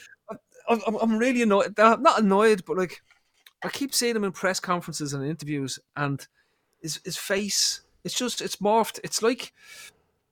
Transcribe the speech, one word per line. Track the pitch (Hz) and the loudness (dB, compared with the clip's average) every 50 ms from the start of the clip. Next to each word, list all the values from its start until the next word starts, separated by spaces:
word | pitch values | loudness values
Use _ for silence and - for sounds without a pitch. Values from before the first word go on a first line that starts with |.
| - - - _ _ - | -20 -20 -20 _ _ -18
I, | 220 - _ _ _ _ - - 233 220 190 208 | -18 -18 _ _ _ _ -2 -2 -2 0 0 -2
I'm, | 214 208 | -2 0
I'm | - 226 220 220 | 0 0 2 2
really | 233 262 262 240 240 | 2 2 2 2 2
annoyed. | 220 202 202 - 170 202 - | 4 4 4 2 2 2 4
Uh, | 214 226 226 202 | 6 6 6 6
not | 254 320 - 202 | 4 4 4 4
annoyed, | 220 196 190 196 214 220 220 190 - | 4 4 4 6 6 6 4 4 0
but, | - 156 185 | -4 -4 -2
like, | 185 - - - _ _ _ _ _ _ _ _ _ _ _ - - | -2 -4 -6 -10 _ _ _ _ _ _ _ _ _ _ _ -12 -10
I | 185 | -8
keep | - - 277 269 - | -6 -6 -6 -4 -2
seeing | - 247 240 233 | 0 0 2 0
him | 220 202 | 0 -2
in | 196 | -2
press | 170 - - 185 190 - | -4 -2 -2 -2 -2 -2
conferences | - 185 180 175 165 - 156 - 151 143 139 | -2 -2 -2 -2 -4 -6 -8 -8 -6 -6 -4
and | 139 135 | -4 -4
interviews, | 143 160 165 - 147 151 143 135 131 - - _ _ - | -4 -6 -6 -6 -6 -4 -4 -4 -6 -8 -10 _ _ -8
and | 143 147 139 139 131 - - _ _ _ _ _ _ _ _ _ _ | -4 -2 -2 -2 -4 -8 -12 _ _ _ _ _ _ _ _ _ _
his, | - 156 151 - - | -10 -10 -10 -10 -10
his | - 160 - | -10 -10 -8
face, | - - 202 202 214 202 - - - - - - _ _ _ _ - | -4 -4 -2 -2 -2 -2 -2 0 0 0 -2 -4 _ _ _ _ -12
it's | 180 - | -8 -6
just, | - 247 240 - - | -4 -4 -4 -4 -4
it's | - 190 - - | -6 -8 -6 -2
morphed. | 190 208 214 226 214 - - - - | 0 2 4 2 2 0 -4 -10 -10
It's | 170 - - | -6 -4 -2
like | 208 226 262 247 - - _ _ - - - - - - - _ _ _ _ _ _ _ | 0 0 0 -2 -6 -14 _ _ -20 -20 -20 -20 -20 -20 -20 _ _ _ _ _ _ _